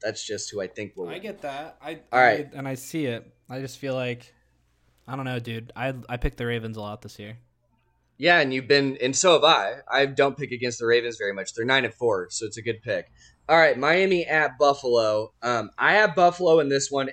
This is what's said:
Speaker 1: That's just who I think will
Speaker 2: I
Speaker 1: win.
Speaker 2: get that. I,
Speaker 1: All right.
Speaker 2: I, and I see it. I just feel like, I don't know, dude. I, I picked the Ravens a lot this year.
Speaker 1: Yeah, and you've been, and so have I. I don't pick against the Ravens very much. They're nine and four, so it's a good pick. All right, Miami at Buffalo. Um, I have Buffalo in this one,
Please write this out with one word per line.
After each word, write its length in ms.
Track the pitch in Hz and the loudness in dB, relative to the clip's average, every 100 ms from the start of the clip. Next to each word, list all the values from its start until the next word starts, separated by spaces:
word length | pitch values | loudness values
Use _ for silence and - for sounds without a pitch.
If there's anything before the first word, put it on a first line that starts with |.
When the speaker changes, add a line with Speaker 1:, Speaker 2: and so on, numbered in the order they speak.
Speaker 1:
That's 240 | 107 107 - | -8 -8 -8
just 240 | 101 - | -10 -8
who 100 | 104 | -8
I 60 | 92 | -8
think 280 | - 101 - | -8 -12 -10
will 120 | 87 | -12
Speaker 2:
I 60 | |
Speaker 1:
win. 80 | 170 | -10
Speaker 2:
get 200 | 208 - | -12 -12
that. 340 | 143 139 160 - | -12 -12 -14 -16
I, 180 | 147 160 - | -14 -14 -2
Speaker 1:
All 60 | 127 | 4
right. 280 | 123 104 - | 4 4 -2
Speaker 2:
I, 40 | 135 | -10
and 80 | 135 | -8
I 80 | |
see 300 | 127 - 165 | -8 -8 -6
it. 260 | 135 117 - _ - | -4 -6 -10 _ -14
I 100 | 127 | -12
just 180 | 135 - | -12 -10
feel 160 | 135 | -6
like, 380 | 131 123 120 - _ _ _ _ _ _ _ - | -4 -4 -8 -14 _ _ _ _ _ _ _ -12
I 100 | 135 | -8
don't 100 | 131 | -6
know, 120 | 123 | -6
dude. 320 | 117 113 120 - | -6 -10 -10 -8
I, 160 | 131 131 117 | -6 -6 -10
I 80 | 120 | -4
picked 220 | 147 - | -4 -4
the 80 | 120 | -6
Ravens 320 | 117 113 110 | -4 -6 -10
a 20 | |
lot 220 | 104 107 | -10 -12
this 160 | 107 - | -16 -16
year. 180 | 104 117 _ _ _ _ _ _ _ - | -18 -18 _ _ _ _ _ _ _ -2
Speaker 1:
Yeah, 220 | 156 175 | 4 4
and 140 | 139 | 2
you've 140 | 131 123 | -2 2
been, 280 | 143 139 135 | 2 2 0
and 120 | 127 | -2
so 180 | 131 185 | 2 4
have 100 | 151 | 6
I. 300 | 147 139 101 135 - | 6 4 2 -6 -2
I 200 | 127 139 | 0 2
don't 300 | 135 139 147 | 2 0 0
pick 120 | 127 | -8
against 260 | 120 123 113 | -6 -6 -2
the 80 | 113 | 2
Ravens 300 | 120 117 110 | 2 2 -4
very 140 | 101 | -6
much. 180 | 98 95 | -6 -6
They're 120 | - 117 | -4 2
nine 180 | 135 | 2
and 80 | 117 | 0
four, 360 | - 120 95 87 | -2 0 0 -4
so 160 | - 110 | -8 -10
it's 100 | 113 | -8
a 60 | |
good 180 | 113 107 | -8 -6
pick. 300 | 120 92 - _ - _ - | -4 -6 -6 _ -20 _ 2
All 100 | 160 | 6
right, 180 | 156 123 | 6 4
Miami 480 | 143 175 196 175 | 2 2 2 0
at 320 | 156 156 147 123 | 0 0 0 2
Buffalo. 800 | 143 139 127 120 110 107 107 - | 2 2 2 2 2 0 -4 -6
Um, 280 | 120 117 107 - | -4 -2 -4 0
I 180 | 139 | 2
have 200 | 202 208 | 4 2
Buffalo 460 | 165 175 175 175 165 | 4 4 4 4 4
in 80 | 139 | 4
this 200 | 139 139 | 0 -2
one, 200 | 139 131 | -4 -4